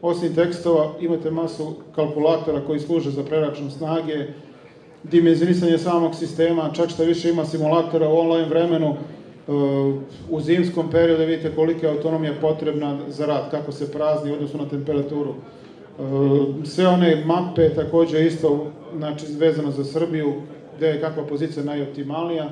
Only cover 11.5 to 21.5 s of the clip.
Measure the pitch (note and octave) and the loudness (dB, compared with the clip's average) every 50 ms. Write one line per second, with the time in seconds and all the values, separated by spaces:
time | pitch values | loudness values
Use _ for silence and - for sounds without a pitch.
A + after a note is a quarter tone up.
11.5 | D3+ - D#3+ E3 E3 D#3+ E3 D#3 D3+ C#3+ D3 D#3+ D#3+ D#3+ D#3+ D3+ C#3+ - D#3+ D#3 | 0 2 2 2 2 0 0 0 0 0 0 0 0 0 -2 -2 -4 0 0 0
12.5 | D#3 D#3 D#3 D3+ D3 D3 D3 C#3+ C#3+ C#3 - - C#3 B2+ D3+ D3 D3+ C#3 C3+ - | 0 0 -2 -2 -2 -2 -2 -2 -4 -6 -8 -10 -6 -6 -2 -2 0 -2 -2 -4
13.5 | - D3+ D3 - C3+ - D3+ C3+ - D3 D3+ D3+ D3+ D3+ D3+ C#3+ C#3+ D3 D3 C#3+ | -6 -6 -6 -6 -8 -8 -8 -8 -4 -2 0 0 0 0 0 -4 -4 -4 -4 -6
14.5 | - D3 C#3+ C#3 D3 C#3 C3+ D3+ D3+ C#3+ C#3 - D3+ D3 D3 C3 B2 - - - | -6 -6 -6 -6 -6 -6 -4 -2 -2 -2 -2 -2 -4 -4 -4 -4 -6 -10 -14 -18
15.5 | - - - - - - - - - - C#3 C3+ C3+ C#3 C#3 C#3 C#3 C#3+ C#3 C#3 | -20 -20 -20 -20 -20 -20 -20 -20 -14 -10 -8 -4 0 2 4 4 4 4 2 2
16.5 | C#3 D3 D#3 - - - F3+ F#3 F3+ F3 F3 E3+ D#3 D3+ D3+ D#3 E3+ F3+ F3+ F3+ | -2 -6 -8 -8 0 2 4 4 6 6 6 4 4 2 2 0 0 0 0 -2
17.5 | - - E3 D#3 D3+ D#3+ D3+ - E3 E3 E3 D#3 D3 D#3 D#3+ E3 D#3+ - - D#3 | 2 4 4 4 4 0 -4 0 4 2 2 4 4 2 2 2 2 2 0 2
18.5 | C#3+ D3 D3+ D3+ - - - - E3+ D#3+ D3+ D3+ C#3+ D3 D#3 D3+ - - E3 D#3+ | 2 2 -2 -6 -10 -14 -16 -14 -10 -8 -8 -8 -8 -8 -10 -10 -2 2 2 4
19.5 | D#3 D3+ D3 C#3+ C3+ C3+ C#3 C3+ - D#3+ E3 E3+ D#3+ D#3 D3+ C#3+ C#3 - - - | 4 2 -2 -4 -2 -4 -6 -4 -2 -2 -2 0 -2 0 0 0 -2 -2 -8 -12
20.5 | - - - - - - D3+ D#3+ D3+ C#3+ D3+ D#3+ D3+ D3+ D3 D3 D3 C#3+ D#3 D#3 | -16 -18 -18 -20 -8 -2 0 0 0 0 -2 -4 -4 -6 -6 -4 -4 -4 -4 -4